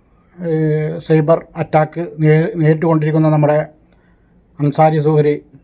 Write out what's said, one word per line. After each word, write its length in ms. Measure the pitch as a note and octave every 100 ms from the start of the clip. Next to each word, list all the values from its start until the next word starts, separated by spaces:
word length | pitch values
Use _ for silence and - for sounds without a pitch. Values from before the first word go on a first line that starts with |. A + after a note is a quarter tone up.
| _ _ _ F3 F3
ഏഹ്, 520 | D#3 D#3 D3+ D#3 E3
സൈബർ 460 | D3+ D#3+ D#3 E3 - E3
അറ്റാക്ക് 520 | D#3 D#3 D3+ E3 E3+ D3+
നേ-, 360 | D#3 D#3 E3 E3+
നേരിട്ടുകൊണ്ടിരിക്കുന്ന 760 | D#3 D#3+ E3 D#3+ D3+ D#3 D#3
നമ്മുടെ 380 | D#3 D3 D3+ D#3 _ _ _ _ _ _ _ _ -
അൻസാരി 400 | D3 C#3+ D#3 D#3
സുഹരി 420 | D3 D3+ D3 D3 - -